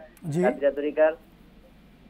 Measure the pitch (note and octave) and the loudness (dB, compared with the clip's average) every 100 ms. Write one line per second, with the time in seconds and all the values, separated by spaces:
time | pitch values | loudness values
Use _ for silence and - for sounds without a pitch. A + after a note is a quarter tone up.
0 | - - E3+ D#3 F3+ - C#3 C#3 D3+ D3+ | -8 -14 -6 0 0 2 0 0 -4 2
1 | D#3 D#3+ - - - - - - - - | 2 0 -12 -20 -20 -20 -20 -20 -20 -20